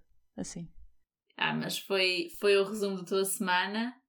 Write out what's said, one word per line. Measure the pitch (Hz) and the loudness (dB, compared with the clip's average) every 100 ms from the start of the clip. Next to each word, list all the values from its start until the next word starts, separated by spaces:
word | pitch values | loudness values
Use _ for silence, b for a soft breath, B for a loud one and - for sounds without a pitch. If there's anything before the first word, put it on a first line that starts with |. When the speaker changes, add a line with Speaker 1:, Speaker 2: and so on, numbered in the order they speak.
| _ _ _ - | _ _ _ -12
Speaker 1:
assim. | 180 175 165 - - - _ _ _ - | -10 -10 -14 -14 -20 -20 _ _ _ -4
Speaker 2:
Ah, | - | -2
mas | 156 - - | 0 -2 -6
foi, | - 196 185 180 170 - | -2 2 2 2 -4 0
foi | 202 196 | 4 6
o | 196 | 4
resumo | 214 202 190 | 0 -2 -4
da | |
tua | 175 196 196 | -2 0 0
semana | - 185 180 190 214 240 - | -2 2 2 2 -2 -4 -6